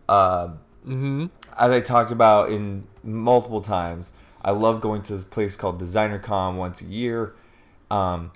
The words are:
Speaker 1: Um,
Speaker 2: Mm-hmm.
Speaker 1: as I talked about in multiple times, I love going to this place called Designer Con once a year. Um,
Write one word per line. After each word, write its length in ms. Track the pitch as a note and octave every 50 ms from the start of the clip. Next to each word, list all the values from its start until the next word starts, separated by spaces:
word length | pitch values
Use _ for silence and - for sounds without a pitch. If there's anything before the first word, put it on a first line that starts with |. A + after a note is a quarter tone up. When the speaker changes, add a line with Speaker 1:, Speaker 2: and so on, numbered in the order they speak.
| _ -
Speaker 1:
Um, 520 | G2+ G2+ F#2+ F#2 F#2 F2 F2 E2+ D#2+ D2+ - _ _ - -
Speaker 2:
Mm-hmm. 400 | C3+ C3 C3 C3+ C#3 C#3 C#3+ D#3+ F3 - _ - - - -
Speaker 1:
as 140 | B2 B2 B2+
I 80 | B2
talked 320 | A#2+ - B2 A#2+ A#2 A2+ A#2+
about 400 | A#2 A#2 A2 G#2+ G#2 G2 - G#2
in 340 | G#2 G#2 G2+ G2 G2 G2 - - - -
multiple 580 | A2 G#2+ A2+ A2+ A#2+ B2+ B2 - A2+ A2 G#2+
times, 520 | F2+ G#2 G2+ F2+ E2+ E2+ E2+ E2+ F2 - - - - - _ -
I 120 | - G2 G2+
love 280 | G#2 A2 A2+ A2+ A2
going 220 | A2 G#2+ G#2+ G#2 G2
to 120 | - G#2
this 100 | F#2+ F#2+
place 320 | - - A#2 G#2 G2 F#2+
called 240 | - - F#2+ F2 F2+
Designer 400 | F#2 F2 F2+ G#2+ G#2+ G#2 G#2 F#2+
Con 360 | - - G#2 F#2+ F#2 F#2 F#2 F#2
once 220 | F#2 F2+ F2 -
a 40 | F2
year. 500 | F2 F#2+ A2+ B2 A#2+ A#2 A#2 A2+ G2 - _ _ _ _ _ _ _ _ _ _ -
Um, 400 | G#2+ G2+ F#2+ F#2 F2+ E2+ E2+ E2 -